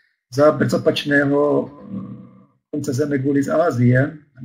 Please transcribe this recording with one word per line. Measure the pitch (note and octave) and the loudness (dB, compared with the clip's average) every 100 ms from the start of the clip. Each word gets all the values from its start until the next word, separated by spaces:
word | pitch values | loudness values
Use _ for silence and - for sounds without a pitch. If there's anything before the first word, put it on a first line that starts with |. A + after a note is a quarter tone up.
| _ _ _ | _ _ _
záber | B2 D3+ C3+ C3 | 2 4 4 0
z | E3+ | 0
opačného, | D#3+ - D3+ C#3+ C#3+ C#3+ | 0 -2 0 0 2 2
e, | D3 C#3 - - - - - - - - _ _ _ | 2 0 -4 -10 -14 -12 -12 -16 -20 -20 _ _ _
konca | D3+ D3 | -8 -4
zemegule | B2+ D3 C#3+ C3+ C#3+ | -4 -2 -2 0 0
z | C3+ | 0
Ázie. | D#3 E3+ A#2+ A#2+ B2+ D3 D#3+ - - | 0 0 2 4 4 2 -4 -20 -8